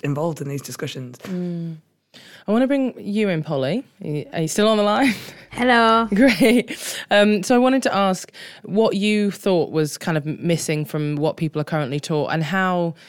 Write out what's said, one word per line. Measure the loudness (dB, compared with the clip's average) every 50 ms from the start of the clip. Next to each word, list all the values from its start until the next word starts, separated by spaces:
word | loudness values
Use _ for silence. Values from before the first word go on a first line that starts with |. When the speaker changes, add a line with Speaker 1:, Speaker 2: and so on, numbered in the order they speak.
| -6
Speaker 1:
involved | -4 -4 -2 -2 -4 -4 -6
in | -8 -8
these | -8 -10
discussions. | -10 -12 -12 -10 -10 -10 -10 -10 -12 -14 -16 -16
Speaker 2:
Mm. | -12 -10 -8 -6 -6 -6 -6 -8 -8 -10 -10 -14 _ _ _ _ _ _ _ -20 -20 -20 -20 -16 -4 -2
I |
wanna | 0 0 2
bring | 2 0 0 0 -2 -4 -6
you | -8 -4 -2 0 0 0
in, | 0 -2 -2
Polly. | -2 -2 -2 0 0 -2 -4 -6 _ _ -14 -10
Are | -8
you, | -6 -6 -8 -8 -6
are | -4
you | -4 -2
still | 0 2 2 4
on | 4 2
the | 2
line? | 2 2 2 2 2 0 -2 -8 -16 -20
<laughs> | -20 -20 -16
Speaker 3:
Hello. | -8 -2 2 4 4 4 6 6 4 4 2 2
Speaker 2:
Great. | 2 4 4 4 4 4 4 4 4 4 2 0 -6 -12 -10 -10 -10 -10 -4 2
Um, | 4 6 6 6 4 2 2
so | 2 4
I | 4
wanted | 4 4 2 2 0
to | 0 0
ask | 2 2 2 0 -2 -4 -14 _ -20 -20 -20 -20 -18 -12
what | -4 0 2 2 2 2
you | 2 2 2 2 2 2 0
thought | -2 -2 0 2 2 2 2 0
was | 0 -2 -2 -2 -2 -6
kind | -4 -2 -2 -2
of | -2
missing | -4 -6 -4 0 0 0 0 0 -2 -2 -2 -4
from | -4 -4 -4 -4 -2 -2 -2
what | -2 -2 -2 -2
people | -4 -4 -2 -4
are | -6
currently | -2 -2 -2 -2 -2 -4 -6
taught, | -4 -2 -2 -2 -2 0
and | -2 -2 -2
how | -2 0 0 0 0 0 0 -2 -2 -4 -8 -16